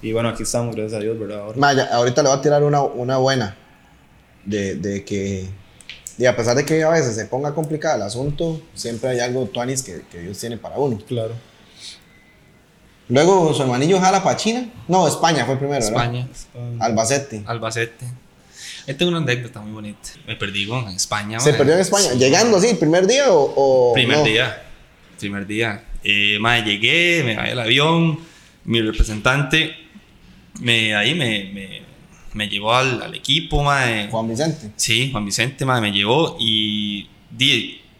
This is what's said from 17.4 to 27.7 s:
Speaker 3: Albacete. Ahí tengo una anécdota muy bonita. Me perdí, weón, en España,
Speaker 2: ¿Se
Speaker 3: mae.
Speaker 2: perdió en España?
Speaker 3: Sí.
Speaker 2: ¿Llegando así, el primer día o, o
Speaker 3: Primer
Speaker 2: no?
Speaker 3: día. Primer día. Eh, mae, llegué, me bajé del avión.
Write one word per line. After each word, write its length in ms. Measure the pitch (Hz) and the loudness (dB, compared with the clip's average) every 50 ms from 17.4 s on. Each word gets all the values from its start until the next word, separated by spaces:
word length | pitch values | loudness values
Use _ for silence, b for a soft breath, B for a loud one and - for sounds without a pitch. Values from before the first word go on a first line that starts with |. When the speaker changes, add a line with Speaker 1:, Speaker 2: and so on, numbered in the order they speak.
| 101 | -8
Speaker 3:
Albacete. 600 | - 117 117 110 113 113 117 117 113 - - 127 123 127 - - - _ _ B B B B B B B B B | -8 -8 -6 -6 -6 -4 -4 -4 -4 -6 -14 -14 -14 -14 -14 -18 -20 _ _ B B B B B B B B B
Ahí 80 | - 175 | -12 -4
tengo 160 | 139 175 180 | -2 0 0
una 80 | 175 165 | 0 0
anécdota 420 | 156 123 123 123 123 110 - 104 | 0 -2 -2 -2 -4 -10 -14 -14
muy 120 | 107 107 107 | -14 -12 -12
bonita. 360 | 110 107 107 101 - - - - - - | -12 -12 -12 -14 -14 -16 -18 -18 -18 -12
Me 100 | - 110 | -12 -8
perdí, 300 | - - 98 98 101 98 | -8 -6 -6 -4 -6 -6
weón, 220 | 101 117 127 123 101 | -4 -4 -6 -6 -6
en 80 | 92 | -6
España, 440 | 92 - - 104 104 104 104 110 113 | -8 -6 -4 -4 -6 -4 -6 -6 0
Speaker 2:
¿Se 100 | 127 151 | 2 2
Speaker 3:
mae. 80 | 143 - | 2 4
Speaker 2:
perdió 160 | 143 131 160 | 4 4 4
en 60 | 180 | 2
España? 300 | 190 175 202 202 202 160 123 | 2 2 2 2 2 2 2
Speaker 3:
Sí. 60 | 127 | 2
Speaker 2:
¿Llegando 380 | 127 135 139 175 220 240 220 185 | 4 4 4 4 4 4 4 4
así, 100 | 180 240 | 4 4
el 100 | 233 - | 2 2
primer 280 | 170 151 160 175 185 | 2 4 4 4 4
día 240 | 190 240 277 285 262 196 | 4 4 4 4 6 6
o, 200 | 156 135 - - | 6 4 4 2
o 380 | 135 139 135 131 127 127 123 117 | 2 4 4 6 6 4 4 4
Speaker 3:
Primer 240 | 113 127 117 113 151 | 4 4 4 4 4
Speaker 2:
no? 60 | 151 | 4
Speaker 3:
día. 380 | 113 107 113 127 120 101 - - - - - - - _ _ _ - - - | 4 4 2 2 0 -4 -10 -16 -20 -20 -20 -20 -20 _ _ _ -20 -18 -10
Primer 280 | - 101 101 101 101 | -10 -8 -6 -6 -8
día. 380 | 95 104 107 117 113 104 104 - - - - - | -6 -4 -4 -2 -4 -4 -8 -10 -12 -14 -8 -2
Eh, 340 | 104 101 101 101 104 104 104 | 0 2 2 4 2 2 2
mae, 220 | 107 117 120 120 110 | 2 2 2 2 2
llegué, 600 | 107 104 101 104 120 143 165 175 175 170 170 147 | 0 -2 2 2 2 2 4 2 2 2 2 2
me 120 | 120 110 | 0 -2
bajé 120 | 101 120 113 | -2 -2 -4
del 80 | 117 123 | -2 -2
avión. 580 | 117 110 | 0 2